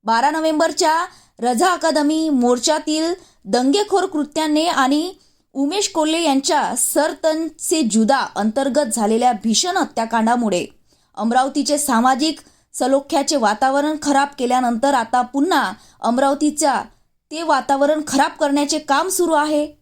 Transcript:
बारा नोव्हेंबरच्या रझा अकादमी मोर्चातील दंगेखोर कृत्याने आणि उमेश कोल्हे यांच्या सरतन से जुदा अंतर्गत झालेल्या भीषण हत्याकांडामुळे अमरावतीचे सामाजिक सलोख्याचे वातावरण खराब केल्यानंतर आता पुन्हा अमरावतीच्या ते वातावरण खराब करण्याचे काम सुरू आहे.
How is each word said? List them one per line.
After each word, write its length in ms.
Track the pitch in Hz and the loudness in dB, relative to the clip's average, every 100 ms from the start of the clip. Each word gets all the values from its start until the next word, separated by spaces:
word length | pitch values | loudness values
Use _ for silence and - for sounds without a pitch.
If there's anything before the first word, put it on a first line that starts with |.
बारा 260 | 208 226 269 | 0 2 2
नोव्हेंबरच्या 760 | 320 320 302 330 320 330 330 370 - _ - | 2 0 2 0 2 0 0 -4 -12 _ -4
रझा 320 | 233 240 359 | -2 2 2
अकादमी 580 | 339 330 302 294 311 320 | 2 0 2 0 0 0
मोर्चातील 840 | 269 240 240 233 302 311 311 330 370 - _ | 2 2 2 0 -2 -2 -2 -2 -4 -10 _
दंगेखोर 600 | 196 240 262 339 403 381 | -4 0 2 2 2 0
कृत्याने 600 | 381 311 294 320 311 302 | 0 -4 -4 -4 0 0
आणि 480 | 330 311 262 294 359 381 _ _ _ | 0 0 2 0 -2 -12 _ _ _
उमेश 360 | 269 285 392 403 | -4 -2 -2 -2
कोल्हे 340 | 330 311 320 | -2 0 0
यांच्या 520 | 330 269 269 302 214 - | 0 0 0 0 0 -2
सरतन 720 | - 311 311 311 320 320 320 - | -2 0 0 0 -2 -2 -6 -8
से 220 | - 320 233 | -2 0 2
जुदा 260 | 220 214 269 196 | 2 2 0 -2
अंतर्गत 500 | - 214 240 277 269 285 | -2 -2 -2 0 0 -2
झालेल्या 380 | 233 214 226 247 | -2 0 2 0
भीषण 460 | 214 226 214 359 370 | 0 -2 0 0 -2
हत्याकांडामुळे 880 | 294 - 226 233 220 247 226 180 - _ _ _ _ | -2 -4 -2 0 0 0 0 -2 -4 _ _ _ _
अमरावतीचे 600 | - 220 254 269 277 277 294 | -6 0 2 0 -2 -2 -2
सामाजिक 640 | 285 226 254 262 311 302 - _ _ | 0 2 2 2 -2 -4 -16 _ _
सलोख्याचे 600 | - 262 277 277 311 285 | -4 0 0 0 -2 0
वातावरण 600 | 294 214 214 262 277 294 302 | 0 0 0 0 0 -2 -2
खराब 260 | 294 277 277 - | 0 0 0 -4
केल्यानंतर 540 | 247 247 240 233 277 | -2 0 0 0 0
आता 280 | 262 226 247 | 0 0 -2
पुन्हा 520 | 240 277 320 311 196 - - _ | -2 -2 0 0 -2 -6 -20 _
अमरावतीच्या 800 | 226 240 277 285 302 294 302 233 - _ _ _ _ | -2 2 2 2 -2 0 -2 -2 -6 _ _ _ _
ते 120 | 311 | -8
वातावरण 580 | 330 277 - 277 285 311 302 | 0 0 0 2 2 0 0
खराब 240 | 269 320 - | 0 0 0
करण्याचे 400 | 294 285 285 311 | 0 0 0 -4
काम 280 | 302 277 359 | 0 0 0
सुरू 260 | 359 349 | 0 2
आहे. 400 | 311 302 302 208 - | 2 2 0 -2 -10